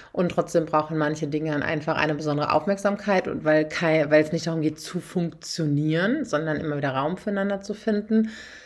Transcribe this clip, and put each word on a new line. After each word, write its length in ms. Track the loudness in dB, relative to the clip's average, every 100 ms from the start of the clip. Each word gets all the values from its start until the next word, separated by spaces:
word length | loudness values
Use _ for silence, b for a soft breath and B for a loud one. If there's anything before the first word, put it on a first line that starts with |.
| B
Und 180 | -2 0
trotzdem 360 | 0 0 0 2
brauchen 300 | 0 0 0
manche 300 | 0 0 -2
Dinge 240 | -2 -2
dann 120 | -2
einfach 340 | -2 -2 0 2
eine 180 | 2
besondere 380 | 0 0 0 2
Aufmerksamkeit, 760 | 2 2 0 0 0 0 0 0
und 160 | -2
weil 240 | 2 2 2
kei-, 400 | 0 2 2 6
weil 140 | 4
es 100 | 4
nicht 140 | 0 -2
darum 160 | 0
geht, 180 | -2 -2
zu 200 | -8 -8
funktionieren, 1200 | -4 -4 -4 -6 -10 -2 0 2 2 2 2 0
sondern 340 | 0 -2 -2 -2
immer 180 | -2 -2
wieder 140 | -2
Raum 260 | 0 -2 -2
füreinander 440 | -4 -2 -2 -4
zu 140 | -6
finden. 560 | -6 -2 -2 2 2 2 B B B